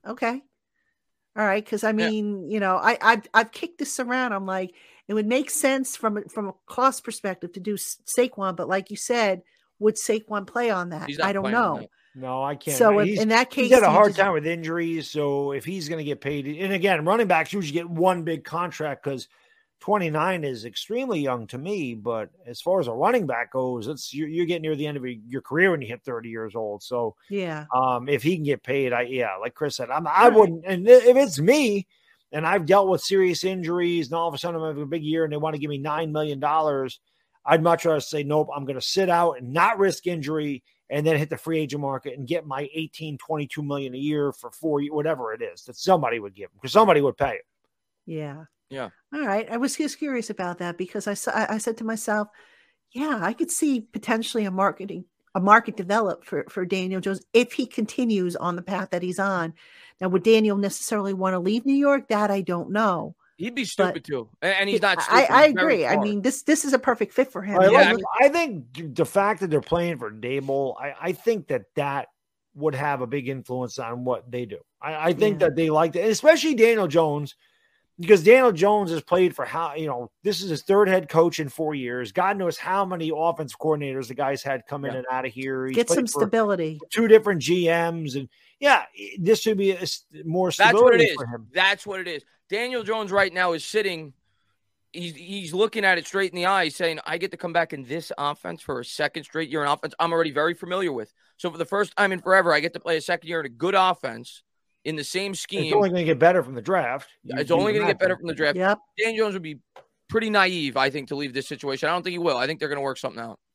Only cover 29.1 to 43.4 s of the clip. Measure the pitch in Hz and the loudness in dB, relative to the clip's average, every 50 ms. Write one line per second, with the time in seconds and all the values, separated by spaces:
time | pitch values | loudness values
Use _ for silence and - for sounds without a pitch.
29.1 | 135 127 120 107 95 92 110 123 _ - 151 143 - - 123 113 131 156 170 151 | -2 -4 -2 -4 -4 -6 -8 -10 _ -6 -6 -6 -6 -8 -8 -4 -4 -4 -2 2
30.1 | 160 190 226 247 214 214 208 180 165 165 160 190 190 175 185 226 247 254 233 240 | 4 8 8 10 10 10 8 6 4 -6 -4 -4 -4 0 10 10 10 12 12 8
31.1 | 247 269 285 220 151 135 151 196 277 302 285 226 202 202 185 _ _ _ _ _ | 8 8 4 4 0 0 4 4 6 6 4 2 0 -2 -4 _ _ _ _ _
32.1 | _ _ _ _ - 151 160 160 190 202 160 147 190 202 196 190 185 151 - - | _ _ _ _ -8 -4 -2 0 0 0 4 4 4 6 6 4 2 0 0 0
33.1 | 196 196 185 180 170 - - 185 190 185 170 160 175 180 175 175 175 170 151 123 | 2 4 4 4 2 0 -2 -4 -4 -4 -4 -4 -2 0 0 0 0 -2 -2 -2
34.1 | 160 165 170 170 143 135 - 175 170 165 160 156 147 143 147 135 165 165 151 151 | -4 -2 -2 -2 -4 -4 -6 -6 -6 -4 -6 -6 -6 -8 -8 -6 -6 -6 -4 -2
35.1 | 156 165 160 151 151 147 151 160 151 147 143 147 147 135 139 151 151 156 165 156 | 0 0 0 -2 -2 -4 -4 -4 -4 -4 -6 -6 -6 -6 -4 -4 -4 -4 -4 -4
36.1 | 151 156 151 151 143 135 147 147 151 160 156 151 143 135 131 127 - _ _ _ | -2 -2 -2 -2 -4 -2 -2 0 2 2 2 2 0 -2 -4 -6 -8 _ _ _
37.1 | _ _ _ _ _ _ _ 131 156 165 160 170 170 160 - 170 156 147 - - | _ _ _ _ _ _ _ 4 4 4 6 2 2 2 2 0 0 0 -2 -4
38.1 | - 151 147 139 151 151 151 - 143 143 139 131 139 127 - - - 196 190 180 | -6 -6 -4 0 0 0 0 -2 -6 -10 -8 -8 -8 -6 -6 -4 -2 0 2 2
39.1 | 175 170 175 170 143 127 127 120 135 170 175 214 226 196 196 190 160 - _ 175 | 2 2 2 2 0 -4 -10 -4 2 2 2 2 4 2 0 0 0 -2 _ -6
40.1 | 175 165 139 143 156 156 151 147 143 123 _ _ _ _ _ _ 139 147 147 160 | -6 -4 -4 -4 -4 -4 -4 -4 -6 -8 _ _ _ _ _ _ -4 -2 0 2
41.1 | 160 143 156 151 156 - - - 160 156 156 131 143 147 143 139 135 127 _ 143 | 2 2 0 -2 -6 -10 -6 -4 -2 -2 -2 -4 -4 -6 -4 -4 -6 -6 _ -10
42.1 | 123 143 135 120 165 170 156 151 135 139 147 139 151 160 160 151 _ - 160 156 | -10 -10 -6 -4 -4 -4 -4 -6 -8 -8 -8 -8 -8 -10 -10 -10 _ -12 -12 -12
43.1 | 147 127 - - 165 151 | -12 -12 -8 -6 -4 -4